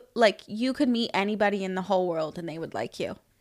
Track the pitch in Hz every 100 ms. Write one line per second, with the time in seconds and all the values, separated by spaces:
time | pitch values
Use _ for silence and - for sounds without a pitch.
0 | - - 220 - - 214 254 254 269 233
1 | 233 - 196 214 208 202 190 185 180 190
2 | 180 160 156 160 170 165 160 107 113 -
3 | - - _ _